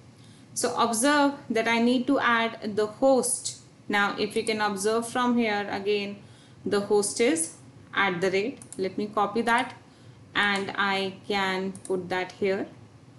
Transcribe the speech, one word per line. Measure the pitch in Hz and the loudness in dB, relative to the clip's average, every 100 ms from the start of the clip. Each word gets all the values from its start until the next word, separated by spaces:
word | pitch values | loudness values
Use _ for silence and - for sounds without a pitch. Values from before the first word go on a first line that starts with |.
| - - - - - | -20 -20 -20 -20 -14
So | - 240 - | -4 -2 0
observe | 220 214 277 294 277 277 - | 0 2 2 4 2 0 -4
that | 226 226 | -2 0
I | 233 | 2
need | 240 254 240 | 2 2 2
to | 277 | 0
add | 240 233 226 226 220 | 2 2 0 -4 -6
the | 202 214 | -2 -2
host. | - 269 254 240 - - - - - - | 2 4 4 2 -2 -6 -12 -18 -16 -2
Now, | 202 202 - | 0 0 0
if | 208 | -2
you | 226 | -2
can | 220 214 | -2 0
observe | 208 196 208 226 233 | 0 0 0 0 -2
from | 254 247 240 | 0 2 2
here | 226 202 202 | 2 0 -4
again, | 202 196 208 202 202 - - - - - | -4 -2 -2 -2 -10 -16 -20 -20 -10 -2
the | 202 | 0
host | 202 208 202 - | 2 2 2 2
is | 240 320 - - - - - | 2 2 -2 -10 -20 -20 -8
at | - 196 175 | -2 0 0
the | 185 | 0
rate. | 190 226 285 - - | 0 -2 -6 -12 -6
Let | 185 190 | -6 -4
me | 208 | -4
copy | 214 202 233 | 0 0 0
that | 233 233 - - - - - - - | 2 2 0 -8 -20 -20 -20 -20 -6
and | - 208 196 196 - | 0 0 0 -2 -2
I | 202 190 190 190 - | 0 0 -2 -6 -4
can | 202 190 185 190 185 | -2 0 -2 -4 -6
put | - 190 175 | -4 -4 -2
that | 185 175 | -4 -4
here. | - 202 196 302 - - - - | -2 -2 -2 -4 -12 -20 -20 -20